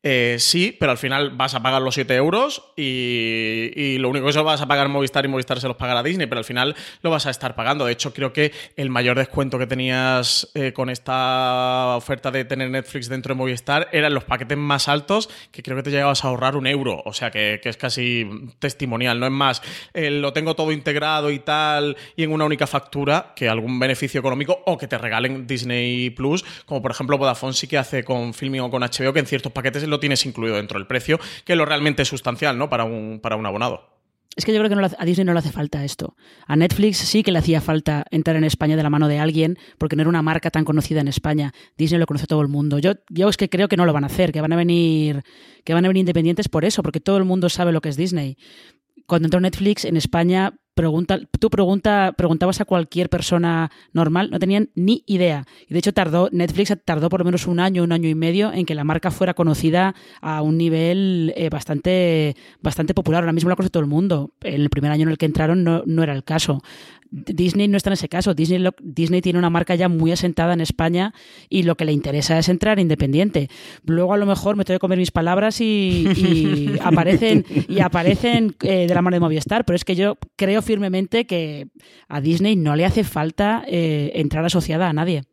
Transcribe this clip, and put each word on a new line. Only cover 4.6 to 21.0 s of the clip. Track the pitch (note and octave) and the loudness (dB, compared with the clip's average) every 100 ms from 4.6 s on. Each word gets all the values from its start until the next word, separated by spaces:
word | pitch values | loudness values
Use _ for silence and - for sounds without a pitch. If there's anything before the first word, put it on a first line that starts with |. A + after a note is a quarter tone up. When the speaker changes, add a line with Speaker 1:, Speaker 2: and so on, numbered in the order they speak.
Speaker 1:
a | C#3+ | 0
pagar | C#3+ C#3 | 2 2
Movistar | C#3+ C3+ C#3+ C3+ | 0 0 0 -2
y | |
Movistar | C3 B2 B2 | -4 -4 -4
se | C3 | -4
los | A#2+ | -4
pagará | B2+ A#2+ | -2 0
a | |
Disney, | B2+ F#3 C#3 | 0 -2 -4
pero | A#2+ | -6
al | A2 | -4
final | B2 C3+ D3+ - - | -2 -2 -4 -16 -6
lo | E3+ | -2
vas | D#3 C#3 | -2 -2
a | |
estar | B2 C3 | -6 -8
pagando. | - A#2 C#3+ | -4 -2 0
De | B2 | -2
hecho, | A#2 C#3+ | -2 -6
creo | - C3+ | -6 -6
que | C#3 D3 - - - | -2 -2 -2 -16 -8
el | C3+ | -4
mayor | B2 B2 B2 | 0 0 0
descuento | B2+ - C3+ B2 | -2 -2 -4 -4
que | B2 | -4
tenías, | B2+ B2+ B2+ C3 B2+ B2 - - | -4 -2 0 0 0 0 -2 -4
eh, | D3+ C3+ | -6 -6
con | B2+ B2+ | -4 -6
esta | B2 - C3 B2+ C3 B2+ B2+ B2+ B2+ B2+ B2 | -6 -4 -2 0 0 0 0 0 0 0 -2
oferta | - C3 C3+ | -4 -6 -4
de | C3 B2 | -6 -4
tener | C3+ C3 | -6 -4
Netflix | C3 B2+ C#3+ A#2+ | -6 -6 -10 -8
dentro | C3 C3 | -8 -6
de | C3 | -4
Movistar | C3 B2 - D3 E3+ | -4 -6 -2 -2 0
eran | D#3 D3+ | 0 0
los | C#3 | -2
paquetes | - B2 A#2+ C#3+ | -2 -6 -4 -4
más | D3 C#3+ - | 0 0 0
altos, | D3 D3 G#3 A3 - - | -2 0 -2 -2 -14 -20
que | - | -18
creo | - C3 | -8 -8
que | |
te | C#3 | -4
llegabas | C#3+ C#3 C3+ | 0 0 0
a | C3+ | -2
ahorrar | B2 B2+ C#3 | 0 0 0
un | C3 | -2
euro, | C#3+ B2+ E2+ | 0 -2 -4
o | - | -8
sea | G2+ A#2 | -8 -6
que, | G#2+ G#2 G#2+ | -2 -2 -2
que | B2 | -6
es | A2 | -6
casi | C3 B2+ B2 A#2+ G#2+ G#2+ A#2+ _ | -6 -4 -2 -2 -4 -10 -16 _
testimonial, | C#3+ - C3+ A#2 B2 A#2+ | -8 -6 -6 -2 -2 0
no | B2+ | -2
es | |
más, | C3+ C#3 B2 - - - | 0 0 -2 -8 -16 -12
eh, | F3 D3+ | -6 -4
lo | D3 C#3+ | -2 -2
tengo | C#3+ D#3+ D#3+ | -4 -4 -2
todo | D#3 | -2
integrado | D#3 C#3+ D3 | -4 -4 -4